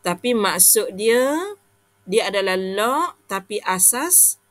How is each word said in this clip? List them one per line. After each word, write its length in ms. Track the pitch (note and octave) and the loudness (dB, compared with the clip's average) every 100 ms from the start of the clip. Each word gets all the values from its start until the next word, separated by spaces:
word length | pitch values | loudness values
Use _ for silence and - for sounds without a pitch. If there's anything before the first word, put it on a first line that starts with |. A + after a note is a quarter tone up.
Tapi 320 | F3+ F3 B3 | -4 -4 -2
maksud 640 | A#3 G3 E3 - A3 G3 F#3+ | 0 0 2 4 4 0 -2
dia, 560 | A3 A#3+ C4 D#4 G4 G4+ _ _ _ _ - | 2 2 2 -2 -6 -12 _ _ _ _ -2
dia 280 | G#3+ F#3+ | -2 0
adalah 240 | G3+ G3 F#3 | -2 -2 -2
log 560 | F#3+ G3 A3+ C#4+ E4+ - _ | -4 -2 -2 0 -2 -6 _
tapi 320 | G3 F#3 G#3+ | -10 -8 -8
asas 800 | - F#3 - B3 E4 F4+ - - _ | -4 0 0 0 0 2 2 -2 _